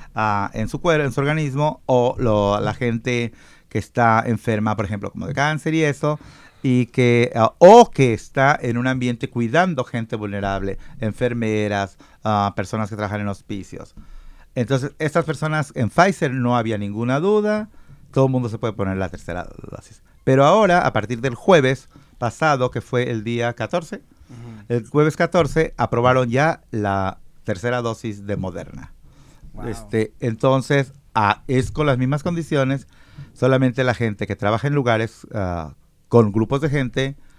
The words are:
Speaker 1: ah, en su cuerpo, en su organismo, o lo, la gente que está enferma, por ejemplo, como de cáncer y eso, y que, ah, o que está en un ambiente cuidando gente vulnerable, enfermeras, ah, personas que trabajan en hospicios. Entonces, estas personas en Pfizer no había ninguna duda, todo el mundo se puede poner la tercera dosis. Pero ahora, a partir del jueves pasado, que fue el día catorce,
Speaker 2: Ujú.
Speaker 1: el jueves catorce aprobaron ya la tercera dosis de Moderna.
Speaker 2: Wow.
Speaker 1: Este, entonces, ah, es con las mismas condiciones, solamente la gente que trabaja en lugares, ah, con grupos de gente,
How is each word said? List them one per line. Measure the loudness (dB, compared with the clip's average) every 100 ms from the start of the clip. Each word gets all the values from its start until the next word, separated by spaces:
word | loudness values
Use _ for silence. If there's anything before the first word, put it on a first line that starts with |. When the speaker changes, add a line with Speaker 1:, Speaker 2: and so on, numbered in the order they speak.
| -12
Speaker 1:
ah, | -4 0 0 -2
en | -4 -6
su | -2
cuerpo, | 0 0
en | 0
su | -2
organismo, | -2 -2 -2 -2 -2 -4 0
o | 2 2 0
lo, | 0 2 2 0
la | -2
gente | -2 -4 -4 -2 -4 -4 -8 -20 -20 _
que | -8
está | -4 0 4 4 2
enferma, | -2 0 -2 -2
por | -2 -4
ejemplo, | -6 -8
como | -10 -6
de |
cáncer | -2 -2 -2 -2
y | 0
eso, | 0 0 -2 -4 -8 -20 -20 _
y | 0 2 2
que, | 2 4 4 2 2
ah, | 0 8
o | 10 12 10
que | 4 2
está | 0 -4 0 2 2
en | -2 -2
un | -2
ambiente | -2 -4 -4 -6
cuidando | -4 0 0 0 -2
gente | -4 -6 -6 -6
vulnerable, | -6 -4 -4 -4 -4 -8 -12 -8
enfermeras, | -6 -4 -4 -2 -2 0 -2 -2 -4 -8 -20 _
ah, | -2 0 0 -2
personas | -6 -6 -6
que | -6
trabajan | -6 -4
en | -6
hospicios. | -8 -10 -12 -10 -16 -18 -20 -20 -20 -20 -20 -10
Entonces, | -6 -2 -2 -2 -4
estas | -2 0 -2
personas | -4 -2 -2 -4
en | -4 0
Pfizer | 4 4 2 -2
no | -2 0 0
había | 0 -2
ninguna | -4 -4 -2 0
duda, | 0 0 0 -2 -6 -14 -20 -20 -6
todo | 0
el | 2
mundo | 2 -2
se | -4
puede | -6
poner | -4 -4 -2
la | -4
tercera | -8 -10 -10 -10 -14 -16
dosis. | -18 -18 -20 _ _
Pero | 2 4 6
ahora, | 4 4 4 2
a |
partir | -2 -4 -4
del | -6
jueves | -2 4 6 6 0 -6 -20 -20 -8
pasado, | -8 0 0 2 0
que | -4
fue | -4 -2 -2
el | -4
día | -4 -4 -4
catorce, | -4 -6 -6 -6 -12 -16 _ -20
Speaker 2:
Ujú. | -20 -18 -18 -6
Speaker 1:
el | -4 -2
jueves | 0 0 0
catorce | 0 2 2 0 -2 -2
aprobaron | -2 2 2 2 2
ya | 2 0 -2 _
la | -4 -2 -2 -2 -6 -16 -12
tercera | -8 -6 -4 -4
dosis | -4 -6 -8 -10 -6
de | -6
Moderna. | -6 -8 -12 -14 -18 -20 -20 -20 -20 -20 -20
Speaker 2:
Wow. | -12 -10
Speaker 1:
Este, | -10 -6 -4 -4 -4
entonces, | -6 0 2 0 0 -2 -2 -8 _
ah, | 0 2 2 0
es | -2 -2
con | -2 0
las | 0
mismas | 0 -2
condiciones, | -4 -6 -2 -2 0 -2 -6 -20 -20 -20 -20
solamente | -2 2 4 2 2
la | -2
gente | 0 -2 -4 -6
que |
trabaja | -2 0 0 0
en |
lugares, | 0 2 0 -2 -8 -12
ah, | -6 -4 -4 -8 -14 _ _ _
con | 4 4
grupos | 2 0 0
de | 0
gente, | -2 -2 -2 -4 -6 -16